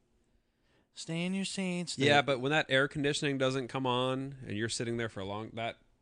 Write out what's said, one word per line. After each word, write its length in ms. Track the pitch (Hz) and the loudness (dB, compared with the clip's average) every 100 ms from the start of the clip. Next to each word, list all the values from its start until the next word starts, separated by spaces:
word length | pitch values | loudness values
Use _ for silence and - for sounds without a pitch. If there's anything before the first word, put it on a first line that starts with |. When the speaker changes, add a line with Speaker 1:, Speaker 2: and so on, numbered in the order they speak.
| _ _ _ _ _ _ _ _ _ - | _ _ _ _ _ _ _ _ _ -12
Speaker 1:
Stay 280 | - 165 | -6 -2
in 100 | 175 | -2
your 100 | 190 | -2
seats. 540 | 190 - 185 175 170 - | -2 -2 -2 -2 -4 2
Speaker 2:
Yeah, 220 | 139 143 | 6 6
Speaker 1:
They 40 | 135 | 4
Speaker 2:
but 140 | 131 | 2
when 120 | 131 | 2
that 140 | 156 - | 2 4
air 180 | 135 139 | 2 2
conditioning 500 | 151 143 147 151 135 | 0 0 0 0 2
doesn't 300 | 131 135 117 | 2 0 -4
come 180 | 135 | -2
on 520 | 131 123 127 131 135 135 113 | 0 2 0 -2 -6 -10 -6
and 100 | 104 | -4
you're 120 | 113 | -2
sitting 280 | - 120 117 | -2 -4 -2
there 120 | 113 | -4
for 100 | - | -6
a 40 | |
long, 260 | 95 101 110 | -6 -6 -8
that 220 | 110 113 - _ _ | -6 -6 -8 _ _